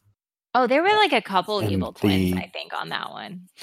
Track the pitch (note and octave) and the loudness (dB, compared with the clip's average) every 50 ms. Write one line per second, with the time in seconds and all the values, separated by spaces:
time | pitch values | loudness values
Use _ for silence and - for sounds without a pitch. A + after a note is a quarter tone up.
0 | _ _ _ _ _ _ _ _ _ _ - B3 B3+ A#3 C4 D4+ E4+ G4+ G#4+ G#4+ | _ _ _ _ _ _ _ _ _ _ 2 2 2 4 2 2 4 4 4 4
1 | G#4 D#4+ C#4+ A3+ - - G3 F#3 F3+ - G#3+ G3+ - G2+ G2 F#2+ F#2 - - - | 4 4 2 0 0 0 -2 -2 0 0 -2 -2 -2 0 0 -2 -2 -4 -2 0
2 | - G#2 F#2+ F#2+ F#2 F2+ F2+ F#2 - - - - D2+ - - - - - - - | 2 2 4 4 4 2 2 0 -4 -8 -10 -12 -12 -10 -10 -10 -8 -6 -8 -8
3 | - - - G#2+ G#2+ - - F#3 - - _ - | -8 -8 -10 -12 -12 -12 -14 -16 -18 -20 _ -2